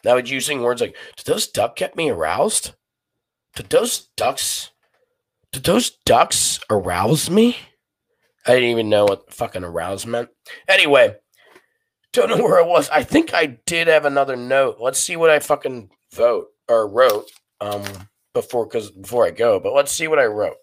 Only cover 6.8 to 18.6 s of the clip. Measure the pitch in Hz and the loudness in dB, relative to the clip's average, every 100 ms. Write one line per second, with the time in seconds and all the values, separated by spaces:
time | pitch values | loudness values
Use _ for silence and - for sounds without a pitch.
6.8 | 90 87 110 156 - 190 240 240 - _ | -2 -2 0 0 2 4 4 0 -16 _
7.8 | _ _ _ _ _ _ - 127 120 117 | _ _ _ _ _ _ 2 2 2 0
8.8 | 104 104 104 98 _ - 113 92 87 85 | 0 2 2 0 _ -10 -8 -8 -8 -6
9.8 | 85 98 117 117 120 _ - - - 190 | -6 -8 -6 -8 -8 _ -20 -16 0 2
10.8 | 165 139 120 - _ _ _ _ _ _ | 6 6 6 2 _ _ _ _ _ _
11.8 | _ _ _ - 208 214 143 185 170 170 | _ _ _ -2 0 0 2 2 4 2
12.8 | 143 151 123 302 330 175 156 120 - 170 | 2 -2 2 0 0 -2 -2 -6 -6 -2
13.8 | 165 156 143 139 135 127 123 135 135 107 | 2 4 2 0 -2 -4 -2 0 0 0
14.8 | 123 127 - 170 165 151 - 147 135 123 | -4 -4 -6 2 4 4 2 -2 -2 -8
15.8 | 101 _ _ - 117 104 - _ - 117 | -16 _ _ 0 0 0 -6 _ 0 0
16.8 | 107 107 127 107 - _ _ _ 104 104 | 2 2 2 2 -6 _ _ _ -8 -8
17.8 | 101 95 98 _ _ 123 - 123 | -10 -14 -20 _ _ -6 -4 -6